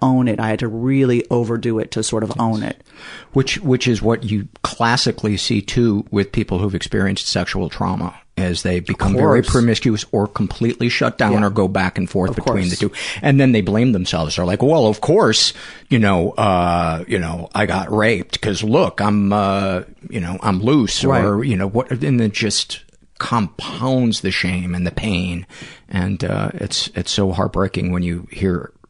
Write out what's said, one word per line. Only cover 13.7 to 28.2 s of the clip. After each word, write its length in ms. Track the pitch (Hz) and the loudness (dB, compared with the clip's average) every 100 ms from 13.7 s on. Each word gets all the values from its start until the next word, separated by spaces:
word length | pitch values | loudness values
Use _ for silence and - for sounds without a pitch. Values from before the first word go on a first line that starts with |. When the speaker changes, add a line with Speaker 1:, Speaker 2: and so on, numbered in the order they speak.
| 104 127 | 2 4
Speaker 2:
themselves. 420 | 101 90 85 76 - | 2 0 -2 -2 -2
They're 100 | 87 | 0
like, 160 | 101 | 2
"Well, 240 | 127 160 110 | 2 4 4
of 160 | 107 | 2
course, 520 | - 190 190 143 - - - - - | 2 4 4 4 0 -2 -14 -20 0
you 80 | 123 | 2
know, 320 | 104 92 87 | 4 2 0
uh, 720 | - 107 92 87 85 82 80 90 | 0 2 4 2 2 0 -2 -4
you 100 | 101 | -4
know, 300 | 82 85 - 104 | -4 -6 -6 -2
I 100 | 101 | -2
got 260 | 90 92 | -2 -2
raped 480 | 107 110 101 - - | 2 2 0 -2 -6
'cause 240 | 107 92 | -4 -2
look, 380 | 107 139 110 - | 0 2 2 0
I'm, 320 | 104 104 98 | 0 2 2
uh, 480 | 104 98 98 98 92 - - - | 2 2 0 0 -2 -6 -14 -10
you 100 | 110 | -8
know, 180 | 85 92 | -6 -4
I'm 200 | 104 92 | 0 2
loose," 420 | 110 151 104 - | 4 4 2 0
Speaker 1:
Right. 200 | 135 127 104 | 2 2 2
Speaker 2:
or, 180 | 101 | 2
you 140 | 135 95 | 0 0
know, 100 | 98 | 0
what, 220 | 113 - | -2 -2
and 300 | 123 147 123 | -2 0 2
it 120 | 110 | 2
just 480 | - 110 - - - - _ _ - | 0 -2 -2 -4 -10 -16 _ _ -10
compounds 1040 | - 117 180 - - - 127 131 120 104 | -2 -2 -2 -6 -12 -6 0 2 2 0
the 100 | 92 | -2
shame 440 | - 90 92 90 87 | -2 -2 -2 -2 -2
and 100 | 90 | -2
the 60 | |
pain. 540 | - 107 90 92 87 92 - - - _ | -2 -2 -2 -2 -6 -10 -16 -20 -20 _
And, 340 | 95 92 95 | -4 -2 -2
uh, 260 | 92 101 101 | -2 -2 -4
it's, 360 | - 101 - - - | -4 -6 -6 -6 -6
it's 160 | - | -4
so 200 | - 95 | 0 0
heartbreaking 600 | 90 90 87 95 95 90 | 0 -2 0 -2 -2 -2
when 120 | 90 | -2
you 240 | 87 87 | -2 -4